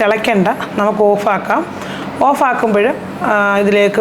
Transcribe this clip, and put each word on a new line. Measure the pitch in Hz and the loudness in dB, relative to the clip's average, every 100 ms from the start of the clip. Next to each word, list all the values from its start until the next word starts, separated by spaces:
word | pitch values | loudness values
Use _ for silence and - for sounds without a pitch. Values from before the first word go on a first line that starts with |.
തിളയ്ക്കണ്ട, | 208 220 247 202 190 262 - 208 | 0 0 0 2 2 -2 -6 -2
നമുക്ക് | 208 208 208 | -2 2 2
ഓഫാക്കാം. | 202 220 190 - 254 349 - - - - - 269 | 2 0 -2 0 -2 -2 -10 -12 -10 -10 0 0
ഓഫാക്കുമ്പോൾ, | 285 262 240 226 202 233 - - - 247 | 2 0 0 0 2 0 -2 -8 -6 -2
ആ, | 208 202 202 | 0 2 2
ഇതിലേക്ക് | 202 208 202 208 | 2 2 2 2